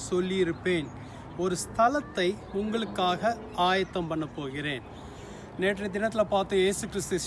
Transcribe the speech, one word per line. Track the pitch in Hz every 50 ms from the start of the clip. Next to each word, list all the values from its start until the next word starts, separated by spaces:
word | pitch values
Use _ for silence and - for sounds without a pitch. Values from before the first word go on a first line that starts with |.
| - -
சொல்லியிருப்பேன். | 185 180 185 185 190 190 180 165 160 - - 180 180 165 143 117 - - - - - - - - -
ஒரு | 170 180 190 180
ஸ்தலத்தை | - - - - - 226 240 285 294 240 - - 202 180 180 208 - - - -
உங்களுக்காக | 196 208 214 214 226 220 190 - 196 180 180 180 - 202 226 233 226 - - -
ஆயத்தம் | - 180 185 185 196 185 185 - 185 170
பண்ண | 160 160 160 156
போகிறேன்." | 147 - 160 143 135 135 147 147 151 139 120 107 104 - - - - - - - - - - - - - -
நேற்றைய | 185 196 208 190 208 208 180 202
தினத்துல | 214 220 220 220 208
பார்த்த | - 208 196 196 196 202
இயேசு | 190 185 196 202 - -
கிறிஸ்து | 175 - 196 143 - 185 165 -